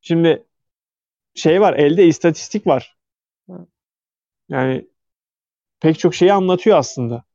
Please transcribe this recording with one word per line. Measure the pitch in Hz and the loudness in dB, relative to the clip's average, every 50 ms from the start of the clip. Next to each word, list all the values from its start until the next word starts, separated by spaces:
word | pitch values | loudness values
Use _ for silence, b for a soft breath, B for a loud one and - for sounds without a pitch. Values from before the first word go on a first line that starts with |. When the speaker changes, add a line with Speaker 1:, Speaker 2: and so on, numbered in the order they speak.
Speaker 1:
Şimdi | _ - 170 165 165 165 147 - _ _ _ _ _ _ _ _ _ _ _ _ _ _ _ _ _ _ _ | _ -2 -2 0 2 2 0 -2 _ _ _ _ _ _ _ _ _ _ _ _ _ _ _ _ _ _ _
şey | - - 160 160 190 | -4 -2 0 2 2
var, | 214 190 143 | 2 0 2
elde | - 147 147 160 180 190 | 2 0 0 4 4 4
istatistik | 165 156 - - 170 156 - - - - 214 - | 4 4 2 -2 -2 -2 -2 -12 -10 -10 -6 -2
var. | 185 143 127 - - _ _ _ _ _ _ _ _ _ _ _ - | -2 -2 -2 -2 -10 _ _ _ _ _ _ _ _ _ _ _ -20
Speaker 2:
Hı. | 185 180 175 _ _ _ _ _ _ _ _ _ _ _ _ _ _ _ _ _ | -20 -20 -20 _ _ _ _ _ _ _ _ _ _ _ _ _ _ _ _ _
Speaker 1:
Yani | 143 135 131 131 131 - - _ _ _ _ _ _ _ _ _ _ _ _ _ _ _ _ _ _ _ | -6 -4 -4 -4 -4 -6 -10 _ _ _ _ _ _ _ _ _ _ _ _ _ _ _ _ _ _ _
pek | - 156 160 - | 0 0 0 2
çok | - 175 - | -2 -2 0
şeyi | - 190 185 202 | 2 2 2 2
anlatıyor | 196 185 180 180 180 - 220 202 | 2 0 0 -2 0 2 2 2
aslında. | 160 131 - - 139 123 117 120 120 - _ | 2 0 -2 -8 -8 -8 -8 -8 -10 -12 _